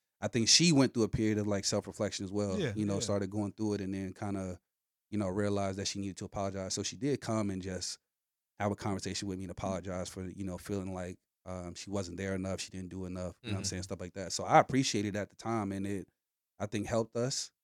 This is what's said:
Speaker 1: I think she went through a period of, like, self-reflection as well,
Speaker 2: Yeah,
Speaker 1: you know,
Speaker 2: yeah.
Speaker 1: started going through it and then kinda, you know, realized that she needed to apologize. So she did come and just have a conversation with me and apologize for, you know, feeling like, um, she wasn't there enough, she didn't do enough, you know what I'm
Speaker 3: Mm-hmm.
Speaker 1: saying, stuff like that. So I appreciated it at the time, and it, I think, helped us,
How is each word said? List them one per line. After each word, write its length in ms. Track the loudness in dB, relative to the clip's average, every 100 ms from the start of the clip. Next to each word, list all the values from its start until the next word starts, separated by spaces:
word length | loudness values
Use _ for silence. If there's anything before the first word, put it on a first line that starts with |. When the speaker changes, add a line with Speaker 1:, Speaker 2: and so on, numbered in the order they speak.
| _ -6
Speaker 1:
I 60 | -2
think 200 | 2 8
she 240 | 8 10
went 220 | 8 8
through 100 | 6
a 60 | 2
period 280 | 4 2 2
of, 100 | 2
like, 180 | 0 0
self-reflection 600 | 0 -2 -2 -2 -2 -4
as 60 |
well, 280 | 0 0 0
Speaker 2:
Yeah, 140 | 0 0
Speaker 1:
you 100 | 0
know, 100 | 2
Speaker 2:
yeah. 40 |
Speaker 1:
started 300 | 2 0 0
going 220 | 0 -2
through 200 | 0 0 0
it 60 |
and 120 | -2
then 200 | -2 -4
kinda, 440 | -4 -4 -2 -4 -6 _ _ _ _ -6
you 60 | -2
know, 80 | 0
realized 500 | 2 2 2 0 0
that 80 | -2
she 120 | -2
needed 180 | -4 -6
to 80 | -6
apologize. 480 | -2 -2 -2 -4
So 80 | -2
she 140 | -2 -2
did 240 | 0 0
come 280 | 0 0 0
and 120 | -2
just 360 | -4 -4 -6 -8 _ _ _ _ _ -2
have 120 | -2
a 40 | 0
conversation 520 | -2 -2 -4 -4 -4
with 100 | -4
me 60 | -6
and 60 |
apologize 560 | -4 -2 -2 -2 -4 -4
for, 140 | -6
you 200 | -6 -6 -6
know, 120 | -6
feeling 360 | -4 -4 -2
like, 240 | -4 -6 -10 _ _ -10
um, 300 | -8 -8 -10
she 140 | -4
wasn't 280 | -2 -2 -4
there 160 | -2 -2
enough, 260 | -2 -4
she 100 | -6
didn't 180 | -8 -6
do 160 | -4 -4
enough, 300 | -4 -6 -6
you 60 | -4
know 60 | -2
what 20 |
I'm 60 |
Speaker 3:
Mm-hmm. 0 | -2
Speaker 1:
saying, 140 | -4
stuff 160 | -4 -6
like 140 | -8
that. 180 | -8 -6
So 120 | -4 6
I 140 | 6
appreciated 560 | 6 4 2 2 0 -2
it 40 |
at 100 | -6
the 60 | -8
time, 360 | -4 -2 -2
and 120 | -4 -4
it, 220 | -4 -8 _ _ _ _ -8
I 60 | -4
think, 200 | -2 0
helped 280 | 0 0 0
us, 340 | -2 -2 -6 _